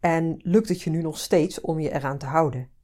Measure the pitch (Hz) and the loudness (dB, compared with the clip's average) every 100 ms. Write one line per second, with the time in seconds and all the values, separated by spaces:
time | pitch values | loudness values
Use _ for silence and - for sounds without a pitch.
0 | 170 165 165 - - 196 220 175 - 160 | 2 2 0 -2 2 2 2 -2 -2 -2
1 | 160 156 - 185 160 - - 160 151 147 | -2 -6 2 2 2 -2 -4 -2 -2 -2
2 | 135 139 139 151 156 127 127 _ | -4 -6 0 2 2 0 -10 _